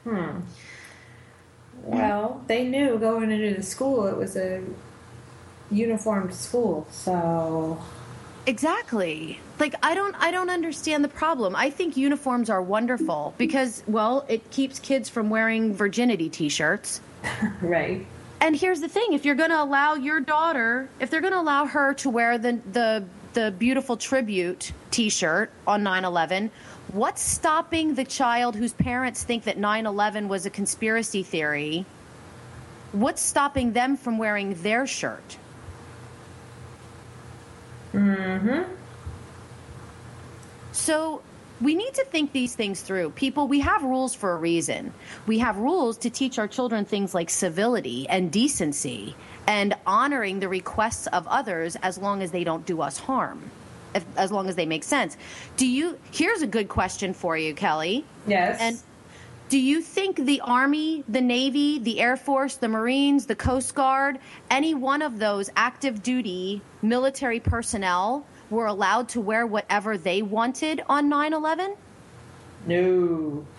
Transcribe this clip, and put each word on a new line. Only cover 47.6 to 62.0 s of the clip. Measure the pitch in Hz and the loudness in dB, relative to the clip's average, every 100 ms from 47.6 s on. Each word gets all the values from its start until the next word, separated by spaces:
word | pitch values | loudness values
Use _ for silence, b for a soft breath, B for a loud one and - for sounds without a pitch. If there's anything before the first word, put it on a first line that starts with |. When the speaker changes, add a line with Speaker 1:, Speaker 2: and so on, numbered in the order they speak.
| 220 233 131 120 135 | 2 2 -2 -6 0
Speaker 2:
and | 185 180 | 0 2
decency | 190 277 - 160 139 143 117 104 143 B B - | 2 2 2 -2 -2 -4 -6 -10 -14 B B 0
and | 208 202 208 - | 2 2 2 2
honoring | 202 269 285 202 190 | 4 4 2 0 -2
the | 190 | -2
requests | 185 180 - 220 226 - | -2 -2 0 0 0 -2
of | 180 165 | -2 2
others | 254 226 170 165 - | 0 0 -2 -2 -2
as | 185 185 | -4 -2
long | 196 202 | -2 -2
as | 185 | -2
they | 175 | 0
don't | 170 160 160 | 0 -2 -2
do | 165 | -2
us | 143 - | -2 -4
harm, | - 262 156 - - - - - - | -2 0 0 -4 -14 -16 -18 -18 -6
if, | 202 - - | -6 -4 -2
as | 190 | 0
long | 208 190 | 0 -2
as | 175 | -2
they | 160 | 0
make | 160 | -2
sense. | - 285 185 - B B B - | 0 0 0 -4 B B B 0
Do | 262 | 2
you, | 254 339 - - | 2 0 -4 -12
here's | - 339 440 | 0 2 2
a | 269 | 0
good | 220 202 | 0 0
question | - 185 - 190 | 0 0 0 -4
for | 185 175 160 | -2 -2 0
you, | 156 | 0
Kelly. | 151 190 156 160 240 320 - 208 | 0 2 2 2 -2 -4 -10 0
Speaker 1:
Yes. | 196 180 - | 4 4 2
Speaker 2:
And | 226 233 - - - B B - - | 0 -2 -12 -20 -20 B B -20 0
do | 277 | 4
you | 262 311 | 4 2
think | 320 - 392 370 | 0 -2 0 0
the | 269 285 | 2 2
Army, | - 247 269 302 311 320 277 | 2 4 4 2 0 -2 0
the | 233 | 2
Navy, | 247 240 269 269 285 294 | 4 4 2 2 2 2
the | 226 | 0
Air | 214 | 2